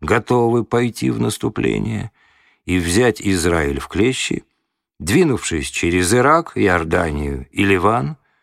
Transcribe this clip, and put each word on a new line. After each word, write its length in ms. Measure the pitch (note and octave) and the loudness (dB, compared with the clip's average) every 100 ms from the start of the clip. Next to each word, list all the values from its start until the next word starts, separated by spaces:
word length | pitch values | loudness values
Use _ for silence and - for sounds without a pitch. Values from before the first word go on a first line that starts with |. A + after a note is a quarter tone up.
готовы 640 | - A2 - B2 A#2 A#2+ A2 | -2 0 2 2 2 0 0
пойти 440 | A#2+ B2 G#2+ B2+ | 0 -2 -2 -4
в 120 | A2+ | -2
наступление 920 | A#2 - A#2 A2 A#2+ G#2+ G#2 A2+ A2 _ _ _ _ _ - | -2 -2 -6 -2 -2 -2 -4 -6 -8 _ _ _ _ _ -4
и 120 | F2+ | -2
взять 440 | E2+ F2 B2 G#2+ | 0 2 2 2
Израиль 580 | G2+ F#2 E2+ E2+ C#2+ C#2 | 0 0 2 0 0 -4
в 80 | - | -6
клещи, 560 | E2+ A#2 C3 - - - _ _ _ _ - | 0 0 0 -4 -6 -8 _ _ _ _ -12
двинувшись 680 | D2+ C3 F3 A2+ - D#2+ C#2+ | 0 2 4 2 -2 -6 -6
через 440 | - E2+ F2+ F2+ | -4 0 0 2
Ирак, 380 | A#2+ C3 D#3+ E3+ - | 4 4 2 0 0
Иорданию 920 | G#2 F2+ E2 F2+ E2+ D2 D2 C#2 - | 2 2 0 0 0 -2 -4 -6 -8
и 120 | - | -2
Ливан, 540 | G2 F#2+ F#2+ A#2 C#3 D#3 _ _ | 2 4 2 0 -2 -8 _ _